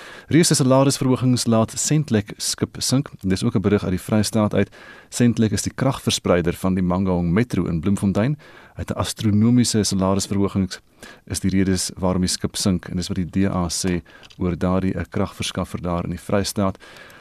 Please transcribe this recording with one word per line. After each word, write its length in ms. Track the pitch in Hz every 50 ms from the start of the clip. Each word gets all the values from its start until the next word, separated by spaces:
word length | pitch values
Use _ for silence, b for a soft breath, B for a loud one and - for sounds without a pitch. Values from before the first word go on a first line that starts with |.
| B B B B B
Reuse 280 | B - 156 175 - 160
salarisverhogings 920 | - 139 127 131 135 139 139 135 - 131 131 127 120 127 127 127 117 -
laat 240 | 117 117 113 113 -
Sentlek 640 | - - - - 151 156 147 - 113 104 101 - -
skip 380 | - - - - - 110 - - 104
sink. 300 | - - 127 131 143 - - -
Dis 220 | - 95 95 92 110
ook 120 | 120 -
'n 60 | 113
berig 220 | 90 101 104 101 -
uit 80 | 95
die 80 | 92 90
Vrystaat 540 | - - 110 107 101 - - 113 104 104 -
uit. 160 | 98 101 - B B B B B B B B
Sentlek 420 | - - 123 120 110 - 113 107
is 120 | 107 98 -
die 100 | - -
kragverspreider 800 | - 127 135 127 - - 120 - - - 95 90 90 82 87 82
van 220 | - - 95 92
die 80 | 98 92
Mangaung 480 | 87 87 92 101 92 90 87 87 85
Metro 340 | 85 104 123 - - 95 82
in 140 | 87 85 82
Bloemfontein. 580 | 76 101 98 - - 98 90 101 107 135 151 B B B B B B B B
Hy 60 | -
het 100 | 85 -
'n 80 | - -
astronomiese 840 | - - - - 110 107 101 104 110 120 120 123 117 - - 110 101
salarisverhogings 960 | - 98 95 95 95 98 98 95 - 98 98 98 92 - 101 95 87 - - B B B B B B B B B
is 140 | - 90 -
die 100 | - 95
redes 420 | 87 95 95 95 95 90 - - -
waarom 240 | - 92 92 90 90
die 80 | 92 90
skip 260 | - - - 85 -
sink, 300 | - - 104 92 85 -
en 100 | - -
dis 120 | 90 85
wat 100 | - 98
die 80 | 95 90
D 260 | 78 - 95 98 98
A 160 | - 92 87
sê 340 | 85 - - - 95 90 87 B B B B B B B
oor 200 | - 92 90 85
daardie, 360 | 76 95 90 90 95 90 95 -
eh, 100 | 90 87 -
kragverskaffer 720 | - 98 98 - - - 90 - - 98 90 - - 82
daar 220 | - 90 87 87 87
in 80 | 87
die 80 | 87 87
Vrystaat. 580 | - - 101 101 95 - - 107 101 95 92 B B B B B B B B B